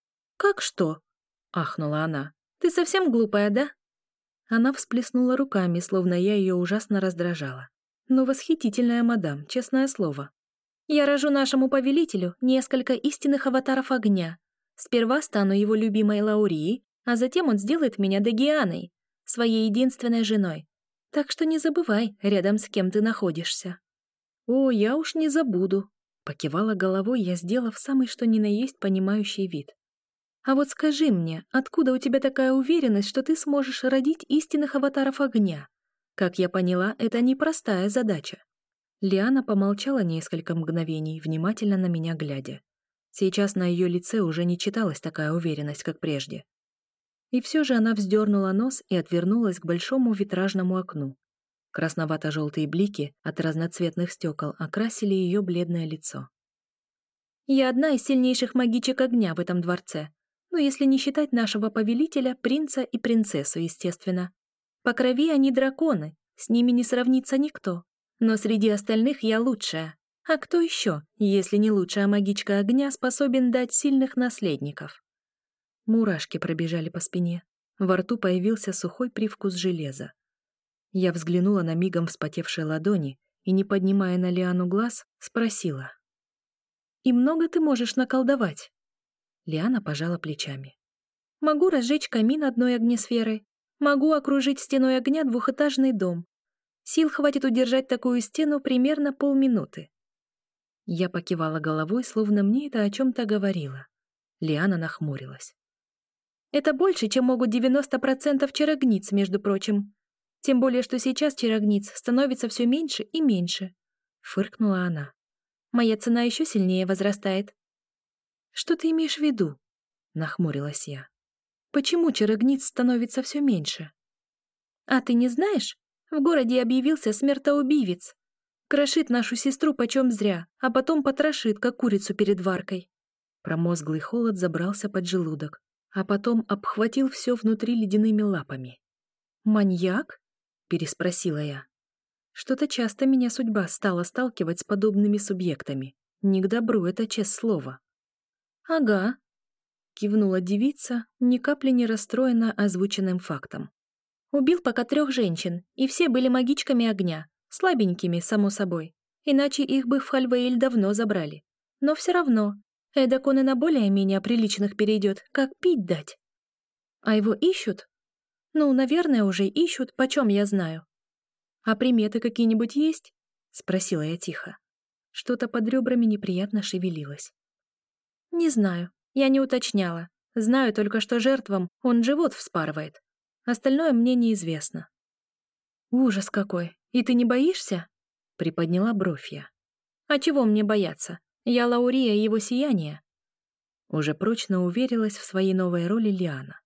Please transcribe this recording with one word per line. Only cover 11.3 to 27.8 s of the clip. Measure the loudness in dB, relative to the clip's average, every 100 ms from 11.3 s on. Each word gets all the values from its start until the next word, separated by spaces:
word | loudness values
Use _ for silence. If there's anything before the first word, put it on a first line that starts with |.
| 2 2 2 2
повелителю | 2 2 2 2 0 -4 -2
несколько | 2 2 2 -2 0
истинных | 0 -2 0 0 0 0
аватаров | -2 0 -2 0
огня. | 0 2 2 0 -8 _ _ _ -12
Сперва | -2 0 2 0
стану | 0 0 2
его | 2 2 2
любимой | 2 2 2 2
Лаурией, | 2 2 2 0 -2 -4 _ _
а | -4 0
затем | 0 0 2
он | 0
сделает | 0 0 0 0
меня | 0 2
Дагианой, | 0 2 2 2 0 -4 -10 _ _ _ -6
своей | 0 2 2 2
единственной | 2 0 0 -2 0
женой. | 2 2 0 -4 -14 _ _ _ _
Так | -4 -4
что | -2
не | 0 2
забывай, | 0 0 0 0 0 -2
рядом | 0 2 2 0
с | 0
кем | -2 0
ты | 2
находишься». | 0 0 -2 -2 -6 -6 -8 -12 _ _ _ _ _ _ 0
«О, | 2 4
я | 4 2 0
уж | -2 -2
не | 0
забуду», | 2 0 0 2 0 -2 _ _ _
покивала | -14 -6 -4 0 0 0
головой | 0 0 0 -2
я, | -2 -4
сделав | -2 -2 -2
самый | -6